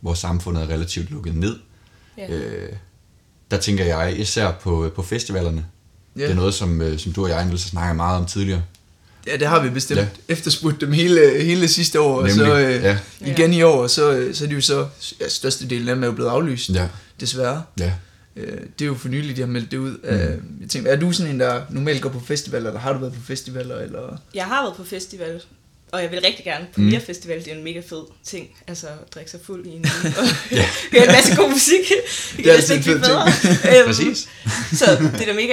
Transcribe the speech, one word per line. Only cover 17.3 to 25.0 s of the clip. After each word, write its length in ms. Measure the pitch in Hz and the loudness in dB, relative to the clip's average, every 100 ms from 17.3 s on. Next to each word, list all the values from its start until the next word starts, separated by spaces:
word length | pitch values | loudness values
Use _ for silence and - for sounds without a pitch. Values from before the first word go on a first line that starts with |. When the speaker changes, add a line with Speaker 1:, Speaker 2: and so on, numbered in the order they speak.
| 127 123 147 165 - | -4 -4 -4 -8 -6
Speaker 1:
Ja. 120 | 87 90 - _ _ - | -4 -4 -10 _ _ -14
Speaker 3:
Øh, 220 | - - - - | -12 -12 -14 -8
det 60 | |
er 20 | 147 | -6
jo 80 | |
for 140 | 127 127 | -4 -6
nyligt, 280 | 139 147 127 | -6 -6 -6
de 60 | |
har 60 | 123 | -4
meldt 220 | 123 113 | -4 -6
det 80 | 131 | -6
ud. 120 | 135 | -6
Speaker 1:
Mm. 180 | - - | -8 -4
Speaker 3:
Øh, 300 | 101 80 82 - - | -2 0 -4 -10 -16
jeg 80 | - | -8
tænker, 220 | 131 127 | -4 0
er 60 | 143 | 0
du 160 | 175 | 0
sådan 200 | 165 160 | 0 -2
en, 80 | 131 | 0
der 220 | 127 120 - | 0 -2 -4
normalt 320 | 135 147 135 | -4 -2 -2
går 60 | 131 | -4
på 100 | 123 | -8
festivaler, 460 | 120 147 - 127 110 | -6 -6 -4 -6 -6
eller 120 | 107 | -6
har 120 | 127 | -6
du 60 | 135 | -4
været 140 | 127 | -6
på 80 | 120 - | -12 -12
festivaler, 500 | 131 - 127 127 120 | -12 -10 -12 -10 -10
eller? 400 | 110 - 123 151 - | -10 -12 -12 -16 -14
Speaker 2:
Jeg 100 | 196 | -10
har 180 | 185 269 | -6 -4
været 140 | 233 180 | -4 -10
på 80 | |
festival, 560 | 175 190 | -12 -12